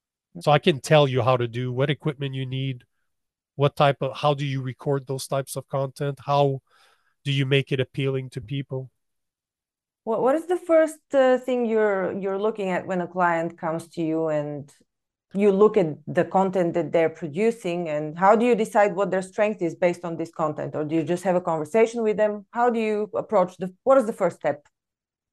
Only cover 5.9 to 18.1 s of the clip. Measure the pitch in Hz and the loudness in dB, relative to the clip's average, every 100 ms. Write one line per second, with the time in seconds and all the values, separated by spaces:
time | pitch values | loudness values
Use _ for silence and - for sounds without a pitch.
5.9 | - 143 139 - 143 143 135 - _ _ | -6 -8 -6 0 2 2 0 -8 _ _
6.9 | _ _ _ - 139 135 139 135 135 127 | _ _ _ -4 -2 2 2 2 -2 -4
7.9 | - 135 135 131 139 104 139 135 135 131 | -4 -4 -4 -8 -12 -8 -8 -8 -10 -10
8.9 | _ _ _ _ _ _ _ _ _ _ | _ _ _ _ _ _ _ _ _ _
9.9 | _ - 226 240 302 320 359 - 320 311 | _ -6 0 2 0 0 -4 2 4 2
10.9 | 311 _ 277 262 254 254 247 233 220 214 | -2 _ 2 4 4 0 -2 0 2 2
11.9 | 196 180 196 190 196 214 214 190 175 - | 0 -2 -4 -4 -2 -2 -2 -2 -2 -2
12.9 | 185 175 180 175 165 170 170 170 165 165 | -4 -4 0 0 0 -2 -6 -6 -6 -8
13.9 | - 160 160 160 151 147 147 147 _ _ | -6 -2 -2 -2 -2 -4 -8 -14 _ _
14.9 | _ _ _ _ 190 208 190 214 208 165 | _ _ _ _ 2 4 6 6 6 0
15.9 | 143 - 143 175 185 190 190 170 165 151 | -2 -4 -2 0 2 2 0 0 0 0
16.9 | 165 160 160 170 143 226 233 180 175 170 | 2 0 -2 -8 -2 0 0 -4 -4 -4
17.9 | 151 151 | -4 -6